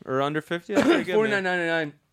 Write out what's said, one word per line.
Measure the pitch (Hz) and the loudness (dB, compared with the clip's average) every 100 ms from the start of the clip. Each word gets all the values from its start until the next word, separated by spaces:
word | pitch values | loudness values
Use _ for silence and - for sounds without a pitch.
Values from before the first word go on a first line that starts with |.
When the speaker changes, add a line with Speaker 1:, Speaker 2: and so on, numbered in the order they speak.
Speaker 1:
or | - 131 | -4 -2
under | 139 151 | 0 -2
fifty? | - 175 - | -4 -6 -2
That's | 208 262 | 2 4
pretty | 320 | 2
good, | 170 | 2
man. | 214 | 0
Speaker 2:
Forty-nine | 220 202 | 0 0
ninety-nine. | 185 180 165 165 151 - _ | -2 -2 0 -2 -2 -8 _